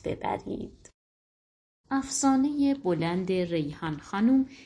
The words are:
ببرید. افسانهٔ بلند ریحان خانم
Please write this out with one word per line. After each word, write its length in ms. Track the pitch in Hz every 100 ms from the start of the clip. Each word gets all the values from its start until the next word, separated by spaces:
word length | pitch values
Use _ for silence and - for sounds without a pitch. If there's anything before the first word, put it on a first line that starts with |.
| -
ببرید. 840 | - - - - - - - - _ _ _ _ _ _ _ _ _ _
افسانهٔ 840 | 269 269 - 277 269 277 294 277
بلند 580 | 277 185 165 165 175 185
ریحان 640 | 185 175 170 147 151 165 151
خانم 480 | - 196 226 269 262 -